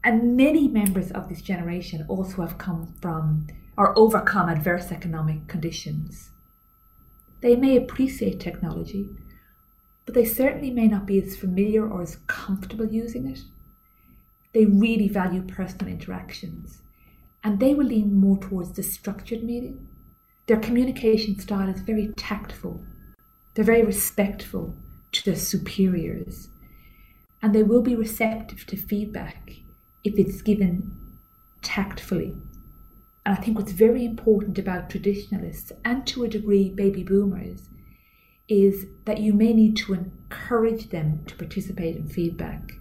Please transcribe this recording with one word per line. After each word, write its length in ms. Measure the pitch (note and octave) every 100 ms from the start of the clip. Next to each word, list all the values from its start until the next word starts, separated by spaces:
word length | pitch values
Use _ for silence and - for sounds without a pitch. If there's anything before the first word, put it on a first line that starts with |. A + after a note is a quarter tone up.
And 320 | A3 A3+ A#3+ B3
many 320 | C#4 D#4 C#4
members 420 | A3 G3+ F#3+ F3+
of 200 | - -
this 100 | F3
generation 640 | - F3+ E3+ F3 F3+ D#3+ D3+
also 360 | F#3+ F#3 -
have 160 | E3 -
come 360 | F#3+ E3 E3 -
from 460 | F3+ D#3+ D#3 D#3 - - - -
or 200 | G3 -
overcome 520 | A3 G#3 - G3 F3
adverse 420 | D#3+ F3 F3 -
economic 560 | D#3+ E3+ D#3+ D#3 D#3 -
conditions. 800 | E3+ E3 - - D3+ D#3+ - - - _ _ _ _ _ _ - _ _ -
They 160 | A#3+ A#3+
may 200 | C4+ B3+
appreciate 640 | - - C4 - G3 -
technology, 680 | F3 - E3 D#3+ - G3 G3 - - - _ _ _ _ _ _
but 100 | -
they 100 | A#3+ A#3
certainly 440 | - C4+ - C4+
may 160 | B3 A3
not 200 | G3+ G3
be 160 | G3
as 120 | F#3+
familiar 540 | - F#3+ F3+ G#3 G#3+ G#3+
or 140 | F#3+
as 140 | D#3+ - -
comfortable 600 | - - G3 F#3+ A3 A3
using 400 | A3 A#3 B3 C4+
it. 140 | B3+ - - - _ _ _ _ - _ _ _
They 140 | A3+ G#3+
really 420 | G3 A3+ A3+ G3
value 340 | G3 F#3 F#3
personal 500 | F#3 - F#3 - F#3
interactions, 880 | - - F2+ - - F2+ E2 - - - _ _ _ - _
and 160 | G#3+ G3+
they 140 | C4
will 120 | D4 B3+
lean 280 | A3 G3+
more 240 | G3 G3 F#3+
towards 340 | - F#3+ F3
the 100 | -
structured 640 | F#3+ - - G#3 - A3+
meeting. 420 | A3+ A#3+ B3 - - - - _ _ _ -
Their 120 | A3
communication 800 | A3 A#3+ B3+ B3+ A3 A3 G#3+ G3
style 300 | - G3 F#3+
is 120 | F#3+
very 280 | - A3 G#3+ -
tactful. 640 | - G3+ - - F3 E3+ - - - _ _ _ _
They're 100 | -
very 200 | G#3+ A#3
respectful 920 | G#3+ F#3+ - - G3+ - - F3+ E3 - - - _
to 120 | -
their 120 | G3+ E3+
superiors, 1120 | - G3 - - F#3+ F3 D#3+ E3+ F3 - - - - - - - - _ _ _
and 140 | G#3+
they 80 | G#3+
will 200 | G#3+ A#3+
be 120 | B3+
receptive 720 | A#3 A3 - A3 A3 - - -
to 100 | -
feedback 760 | - G#3 G#3+ - - - - - - - _ _
if 160 | G3+ G#3
it's 240 | F#3 -
given 540 | - G#3 F#3 F3+ - - - - _ _ _ _
tactfully. 720 | - - - - - E3+ F3+ - - - - - - - _ _ -
And 100 | G3
I 40 |
think 160 | A#3 G#3+
what's 140 | G3
very 340 | F3 A3 B3+ A#3
important 520 | A3+ A3+ G3+ G#3 F#3+
about 300 | F#3 F3+ -
traditionalists, 840 | - G3+ G3+ - F#3+ E3+ - - -
and 220 | A#3 B3+ -
to 180 | C4
a 40 | A#3
degree 420 | G#3+ G#3 G3+ G3
baby 320 | - G3 G3
boomers, 680 | F3+ G3 G3+ F3 F3+ F3+ - - - - _ _ _ _ _
is 380 | G3+ G3 F#3+ - -
that 140 | - G#3
you 160 | G#3+
may 180 | G3+ A3+
need 240 | A3 G#3+ G#3+
to 160 | -
encourage 960 | F#3 F#3 - - - - A#3+ A3+ A3 -
them 340 | E3+ D#3 D3+ -
to 100 | -
participate 600 | - G3 - - E3 -
in 120 | D#3
feedback 640 | - E3+ E3+ - D#3 - -